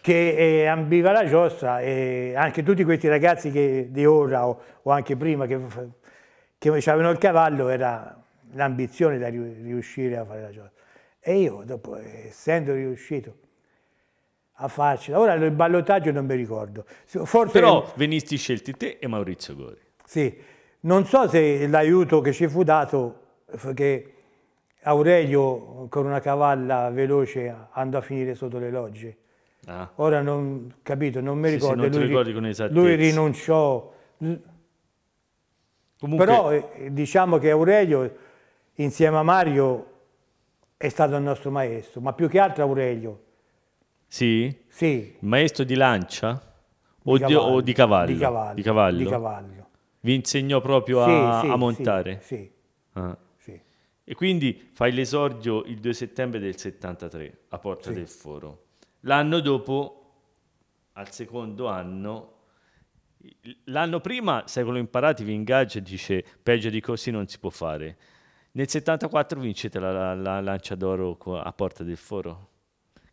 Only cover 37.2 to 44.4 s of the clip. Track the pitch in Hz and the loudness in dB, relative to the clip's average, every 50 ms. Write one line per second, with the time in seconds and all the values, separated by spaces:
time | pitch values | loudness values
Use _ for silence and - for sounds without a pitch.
37.2 | 185 180 165 151 131 156 151 156 165 180 202 214 196 170 147 135 127 120 - - | 4 4 4 4 4 4 4 4 6 6 6 6 6 4 2 2 0 -2 -6 -12
38.2 | - - _ _ _ _ _ _ _ _ _ - 147 139 - - 160 156 156 156 | -20 -20 _ _ _ _ _ _ _ _ _ -4 -4 -2 2 2 4 4 4 4
39.2 | 156 165 180 190 180 156 139 139 135 131 127 120 - - - _ _ _ _ _ | 4 4 4 4 4 2 2 2 2 2 0 -2 -6 -14 -20 _ _ _ _ _
40.2 | _ _ _ _ _ _ _ _ _ _ _ - - 131 - - 156 143 139 143 | _ _ _ _ _ _ _ _ _ _ _ -8 -6 -4 0 2 2 2 2 0
41.2 | 143 143 139 - - 143 139 139 135 120 117 113 107 - - 123 123 135 127 - | -2 -2 -4 -4 -6 -6 -4 -4 -4 -4 -6 -8 -12 -14 -12 -10 -8 -6 -2 -2
42.2 | 170 151 170 190 196 190 - 151 147 139 135 135 131 127 120 113 110 113 104 101 | 0 2 4 4 4 4 2 0 -2 0 0 0 -2 -2 -4 -4 -8 -10 -12 -16
43.2 | _ _ _ _ _ _ _ _ _ _ _ _ _ _ _ _ _ _ - - | _ _ _ _ _ _ _ _ _ _ _ _ _ _ _ _ _ _ -4 0
44.2 | 127 117 113 113 | 2 2 4 2